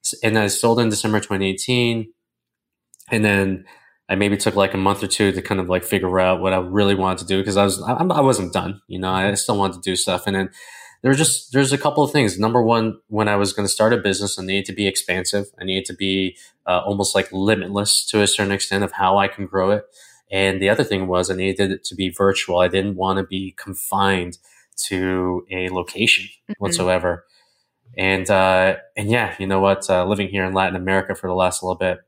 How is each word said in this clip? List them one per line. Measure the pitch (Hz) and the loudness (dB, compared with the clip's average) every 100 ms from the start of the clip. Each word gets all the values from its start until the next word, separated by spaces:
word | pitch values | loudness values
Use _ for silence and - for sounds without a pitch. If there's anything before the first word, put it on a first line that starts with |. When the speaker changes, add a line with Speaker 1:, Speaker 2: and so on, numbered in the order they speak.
Speaker 1:
S-, | - - | -8 -2
and | 113 110 | 0 2
I | 104 | 2
sold | - 117 117 | 2 2 4
in | 117 | 2
December | 104 110 107 | 0 0 -2
twenty | - 98 95 | 0 -2 -2
eighteen. | 95 - 123 120 117 110 _ _ _ _ _ _ _ _ _ - | -4 -2 0 0 -2 -6 _ _ _ _ _ _ _ _ _ -4
And | 117 | 0
then | 107 98 98 95 - - _ _ - | 2 2 0 -4 -10 -20 _ _ -4
I | |
maybe | 95 101 101 | 0 2 2
took, | - | 0
like, | 101 95 | 2 0
a | 98 | 2
month | 98 98 | 0 0
or | 101 | -2
two | - 101 | 2 2
to | 92 | 0
kind | - 98 | -4 -4
of, | 90 | 0
like, | 92 | -2
figure | - 98 90 92 | 0 -2 0 2
out | 92 92 | 2 2
what | 95 | 0
I | 95 | 0
really | 90 98 101 | 0 2 2
wanted | 98 95 90 | 2 0 -2
to | 90 | -2
do, | 95 | -2
'cause | 98 98 | 2 2
I | |
was, | 101 92 | 2 0
I, | 90 | -4
I | 123 180 151 | 0 2 4
wasn't | 135 110 90 | 4 2 0
done, | 92 87 101 _ | -4 -4 -8 _
you | 92 | -6
know, | 92 | -2
I | 92 98 | 0 0
still | 101 - 104 | 0 0 0
wanted | 95 | 0
to | 90 - | -2 -4
do | 92 | -2
stuff. | - 90 - | 0 -2 -2
And | 98 | -2
then | 95 - - - - - | -4 -8 -20 -20 -20 -4
there | 127 | 0
were | 139 | 2
just, | 156 - - | 2 -2 -2
there's | 135 135 | 0 2
a | 139 | 2
couple | 151 147 | 0 2
of | 139 | 2
things. | 151 110 92 | 2 0 0
Number | 110 120 | 0 2
one, | 113 113 113 107 _ | 2 2 0 -4 _
when | 107 107 | -2 0
I | 104 | 2
was | 101 | 0
gonna | - 101 | -2 -4
start | - 110 | 2 2
a | 120 | 4
business, | 101 95 101 - | 0 -2 -4 -6
I | |
needed | 95 98 95 | -2 -4 -4
to | |
be | - 101 | -2 -2
expansive. | 95 - 92 90 101 98 _ | -2 -4 -4 -2 -4 -4 _
I | |
needed | 92 95 92 | -6 -4 -6
to | |
be, | 95 98 95 92 - - _ - | -6 -2 -2 -2 -6 -20 _ -2
uh, | 90 | -2
almost, | 98 101 98 | 0 -2 0
like, | 98 92 | 0 -2
limitless | 95 98 107 92 101 101 - - | -2 0 0 0 -4 0 0 0
to | 110 | 0
a | 101 | 2
certain | - 98 | 2 0
extent | 98 - 98 | -2 -2 -2
of | 98 | -2
how | - 95 98 | 0 2 2
I | 98 | 2
can | - 95 | -4 -6
grow | 95 95 | 0 0
it. | 104 - _ - _ _ | 0 -4 _ -20 _ _
And | 95 98 95 | -2 0 0
the | 98 | 2
other | 110 | 2
thing | 147 98 92 | 0 -2 0
was | 90 90 | 0 0
I | 95 | -2
needed | 95 95 98 | -2 0 -2
it | 95 | -2
to | - 92 | -8 -4
be | 92 | -6
virtual. | - 98 95 - 87 | 2 2 2 0 2
I | 90 | 2
didn't | 95 98 92 | 2 -2 -2
wanna | 95 95 | -2 0
be | 95 95 95 - | -2 -6 -8 -12
confined | - 92 - 98 98 95 87 82 _ _ _ - - | -14 -12 -4 0 2 2 -2 -10 _ _ _ -10 -6
to | 95 92 92 92 90 - | -2 0 0 -2 -4 -6
a | 92 92 | -6 -4
location | 92 87 95 113 - 95 | -4 -6 -2 0 0 -2
Speaker 2:
Mm-hmm. | - - 208 | -18 -14 -6
Speaker 1:
whatsoever. | 98 85 92 92 90 85 _ _ _ _ _ _ _ - | -4 0 2 2 0 -4 _ _ _ _ _ _ _ -4
And, | 95 95 92 | 0 0 2
uh, | 98 95 92 95 92 - - | 4 6 6 4 2 -6 -6
and | 101 | 0
yeah, | 120 104 - | 0 0 -4
you | 98 | -2
know | 95 | 2
what? | 98 98 - | 4 2 2
Uh, | 92 | 0
living | 92 101 98 | 2 0 -2
here | 98 | -2
in | 92 | -2
Latin | 95 95 92 | 0 0 -2
America | 92 95 92 | 0 0 0
for | 95 92 | -6 -4
the | |
last | 92 92 - | 0 0 0
little | 92 90 | -6 -2
bit | 92 87 | -2 -4